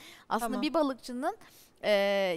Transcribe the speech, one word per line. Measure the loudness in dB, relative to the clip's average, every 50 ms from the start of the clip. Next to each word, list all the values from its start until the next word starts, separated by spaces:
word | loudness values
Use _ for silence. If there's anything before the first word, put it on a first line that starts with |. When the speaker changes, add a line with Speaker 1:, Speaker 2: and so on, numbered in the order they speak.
| -20 -20 -20 -16 -6 -4
Speaker 1:
Aslında | -2 -2 -2
Speaker 2:
Tamam. | -2 -2 -2
Speaker 1:
bir | -2 0 2
balıkçının, | 2 2 2 -2 -4 -10 -10 -8 -4 -4 -4 -4 -6 -10 -20 -20 -20 -20 -20 _ _ 0
e, | 2 4 4 4 2 2 2 2 0 0